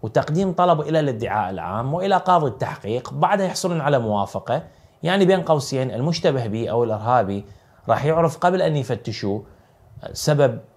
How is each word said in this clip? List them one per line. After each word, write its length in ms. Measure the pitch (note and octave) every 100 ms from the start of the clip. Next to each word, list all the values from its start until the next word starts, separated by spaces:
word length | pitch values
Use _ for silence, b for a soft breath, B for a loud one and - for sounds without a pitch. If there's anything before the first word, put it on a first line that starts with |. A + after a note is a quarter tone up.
وتقديم 500 | A2+ D3 - D3+ G3
طلب 280 | F3 F3+ D#3+
إلى 180 | D3 D#3+
الادعاء 500 | D3 A2+ A2 G#2 F#2+
العام 440 | F#2+ E2 G2+ B2+
وإلى 240 | D#3+ G3 F#3+
قاضي 300 | - F3+ D3
التحقيق، 640 | A2 - D3+ G2+ A#2 -
بعدها 320 | C3+ F3 G3+ F#3
يحصلون 360 | - F#3 E3+
على 180 | D3+ C#3
موافقة. 640 | A2+ G#2 G2 F#2+ - B2+ - b b b
يعني 220 | D#3+ F#3+ F#3
بين 160 | F#3+
قوسين 500 | - D#3 C3 C3 C3
المشتبه 560 | A2 C#3+ E3 F3+ C3+ A2+
به 220 | A2 A2+
أو 140 | A#2
الإرهابي 600 | A#2 G#2+ A2 B2 G2 G2+ G2+ b b b -
راح 160 | A2+ C#3+
يعرف 320 | D#3+ E3+ -
قبل 240 | F3 F#3
أن 140 | F3+ D3+
يفتشوا 640 | B2 A#2 - G#2+ G#2 G2+ - b b b b - -
سبب 460 | - - D3 C#3 A2+ -